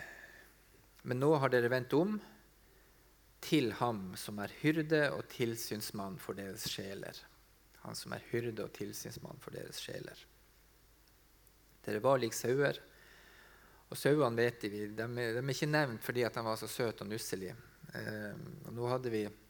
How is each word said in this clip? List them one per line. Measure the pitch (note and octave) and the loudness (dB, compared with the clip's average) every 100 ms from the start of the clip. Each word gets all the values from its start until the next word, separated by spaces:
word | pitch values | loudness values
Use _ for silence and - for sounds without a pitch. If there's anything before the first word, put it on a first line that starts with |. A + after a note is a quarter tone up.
| - - - - - - - - - - B2+ | -12 -14 -18 -20 -20 -20 -20 -20 -20 -10 -4
men | B2 | 2
nå | C#3+ D#3 | 6 6
har | C3+ | 6
dere | B2 A#2+ | 6 6
vendt | B2+ A#2+ C#3+ | 4 4 4
om | F#3+ G#3+ - - - - - - - - - _ _ - | 4 2 -6 -20 -20 -20 -20 -20 -20 -20 -20 _ _ -12
til | - D#3 A#2 G2 | 4 4 4 2
ham | A#2+ A2 F#2 - | 0 0 -4 -8
som | - G#2 | -8 -6
er | G2+ - | -6 0
hyrde | D3 D#3+ D#3 D#3 C#3+ | 2 2 4 4 4
og | F2+ - | 0 -4
tilsynsmann | - A#2 A2+ - G#2+ - G#2+ G2 F#2 | -2 0 0 -4 -4 -4 -4 -6 -6
for | - G2 | -6 -6
deres | G2 G2 - | -6 -6 -4
sjeler.» | - G2 G2 - - - - - _ - - | -4 -6 -6 -8 -10 -16 -20 -20 _ -20 -16
Han | - A2 | -10 -8
som | - | -6
er | A#2+ - | -8 -4
hyrde | A#2 A#2 G#2+ G2+ | -4 -2 -4 -6
og | - | -6
tilsynsmann | G#2 G#2 - - - - | -8 -8 -10 -10 -12 -14
for | - - | -12 -10
deres | - - | -10 -10
sjeler. | - - - - - - _ _ _ _ _ _ _ _ _ _ - _ _ - - | -8 -8 -10 -14 -18 -20 _ _ _ _ _ _ _ _ _ _ -20 _ _ -12 -4
«Dere | G#2+ | 2
var | B2 C3+ | 4 4
lik | A2+ - | 4 0
sauer», | A#2+ C3+ C#3+ C#3+ - - - - - - - - - - - | 2 4 4 2 -8 -20 -20 -20 -20 -20 -20 -20 -20 -20 -12
og | - | 0
sauene | C#3 D3+ B2+ A#2 | 4 6 4 4
vet | A#2+ A#2+ G#2+ | 2 2 -4
vi, | G#2 G#2 | -4 -6
de | G#2+ | -4
er, | B2 A#2+ A#2+ | -4 -2 -2
de | A#2 | 0
er | C3+ | -2
ikke | B2+ D3+ | 0 2
nevnt | D3+ C#3+ A2 | 4 2 0
fordi | - A#2+ A#2 | -2 2 2
at | B2 | 0
de | A2+ | -2
var | A2 | -2
så | A2 | -2
søte | - A#2 G#2 | 0 0 -2
og | G2+ | -4
nusselige. | A2 - F#2+ F#2 A2+ - - - A#2 | -6 -4 -6 -6 -10 -16 -20 -12 -8
Eh, | A2 G#2+ G#2 - - - - | -6 -6 -6 -8 -10 -12 -10
og | A#2 | -4
nå | A#2+ | 0
hadde | B2+ B2+ | 0 0
vi, | A2 G#2 - | 0 -2 -6